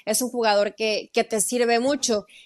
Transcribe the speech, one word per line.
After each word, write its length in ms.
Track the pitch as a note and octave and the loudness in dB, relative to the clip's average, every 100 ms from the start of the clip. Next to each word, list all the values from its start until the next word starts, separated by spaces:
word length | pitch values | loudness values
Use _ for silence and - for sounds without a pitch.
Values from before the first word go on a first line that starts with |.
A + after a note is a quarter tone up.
| - | -4
es 160 | G#3+ | -2
un 80 | B3+ | -2
jugador 460 | B3 A3 G#3 G3+ - | 0 2 2 0 -2
que, 340 | A3 G#3 - | -4 -4 -2
que 140 | - A3+ | -2 0
te 160 | A3 | -2
sirve 380 | G#3 B3 A#3 A#3 | -2 0 2 2
mucho. 460 | B3 C#4+ C4 G#3+ G3 - | 2 0 0 -2 -4 -14